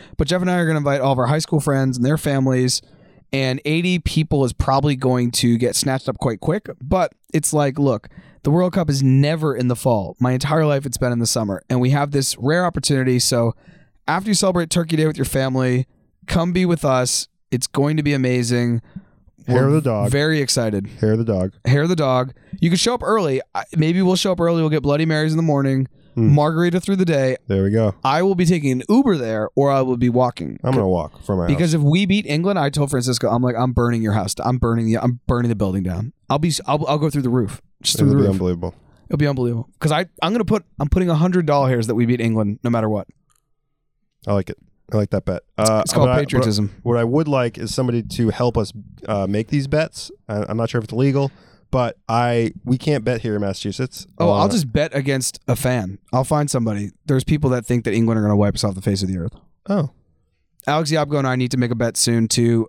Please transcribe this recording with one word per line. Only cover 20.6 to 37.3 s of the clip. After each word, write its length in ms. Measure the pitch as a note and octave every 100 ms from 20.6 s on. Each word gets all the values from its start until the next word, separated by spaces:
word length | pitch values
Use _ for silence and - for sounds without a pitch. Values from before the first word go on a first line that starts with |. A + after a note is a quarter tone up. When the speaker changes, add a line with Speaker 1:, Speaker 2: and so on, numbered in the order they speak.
| A2 G2+ G#2 -
Speaker 2:
Hair 120 | A2
of 60 | A2
the 60 |
dog. 280 | A2+ F#2+ F#2+ -
Speaker 1:
Hair 180 | A#2+ C#3+
of 60 | E3
the 80 | E3+
dog. 360 | C3+ B2+ B2+ - - F#3+
You 80 | E3+
can 60 | F3+
show 180 | A#3
up 80 | B3
early. 380 | - A3 D#3+ C3+ - F#2+
I, 80 | - D#3+
maybe 240 | D#3 F3+
we'll 120 | F#3 F#3
show 140 | G3+
up 80 | E3+
early. 200 | E3+ E3+
We'll 100 | D#3
get 120 | D#3
Bloody 200 | C#3 D3
Marys 280 | D#3+ D#3 D#3
in 40 | D#3
the 60 |
morning. 460 | E3 C#3 C3+ C3+ C3 _ -
Speaker 2:
Hmm. 180 | A#2+ A2+
Speaker 1:
Margarita 460 | D3 D3 D#3+ F3 F3+
through 160 | F#3+ F#3+
the 80 |
day. 320 | F3+ C#3+ C3 C3 -
Speaker 2:
There 160 | G2
we 60 | G2
go. 240 | A2 G#2+ -
Speaker 1:
I 180 | C3+ D3+
will 140 | F#3+ F3+
be 80 |
taking 260 | E3+ F3 C#3
an 120 | B2+ -
Uber 280 | A#3 C4+ D#3+
there, 320 | A2+ A2 G#2+ C#3
or 140 | C#3
I 80 | C3+
will 140 | C3 A#2+
be 120 | B2
walking. 480 | B2 B2 - C#2+ G1+
Speaker 2:
I'm 100 | B2
gonna 140 | C3 F#2+
walk 340 | F2 D2+ -
from 160 | - F#2+
my 80 | F2
Speaker 1:
Because 240 | C#3+ E3+
Speaker 2:
house. 80 | D#3
Speaker 1:
if 60 | C#3+
we 200 | F3+ G3
beat 200 | G3+ E3+
England, 320 | D3 F#3 F#3+
I 120 | C#3+
told 200 | D3 C#3+
Francisco, 380 | C3 B2 A#2+ A2+
I'm 120 | A#2
like, 140 | B2 A2+
"I'm 160 | B2+
burning 280 | B2 A#2+ A#2
your 100 | A2
house. 220 | G#2+ F#2+ -
I'm 140 | A#2+ B2+
burning 280 | A#2 A#2 A2+
the, 120 | A2+
I'm 200 | B2 B2 -
burning 220 | A#2+ A#2+
the 60 | G#2
building 260 | G2 F#2+
down. 300 | F#2 F2+ A#2 - -
I'll 80 | C#3+
be, 140 | E3 C#3 -
I'll, 180 | D3+ C#3
I'll 120 | D3
go 100 | D3+
through 120 | C#3+
the 80 | B2+